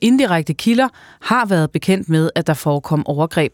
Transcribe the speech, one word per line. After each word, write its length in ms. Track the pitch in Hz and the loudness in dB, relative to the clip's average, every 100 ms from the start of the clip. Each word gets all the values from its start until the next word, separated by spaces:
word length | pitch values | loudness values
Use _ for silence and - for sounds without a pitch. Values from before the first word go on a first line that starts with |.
indirekte 540 | 220 262 254 170 156 | 2 2 2 0 -2
kilder 340 | 151 - 233 262 - - - | -4 0 2 0 -2 -20 -12
har 260 | - 233 233 | -2 0 2
været 240 | 180 156 | 0 0
bekendt 380 | 156 - 190 190 | -2 -2 -2 0
med, 220 | 160 160 | 0 0
at 120 | - 165 | -2 -2
der 80 | |
forekom 520 | 147 156 143 - 151 - | -2 -2 -2 -2 -2 -2
overgreb 460 | 143 160 185 147 | -2 -2 -2 -2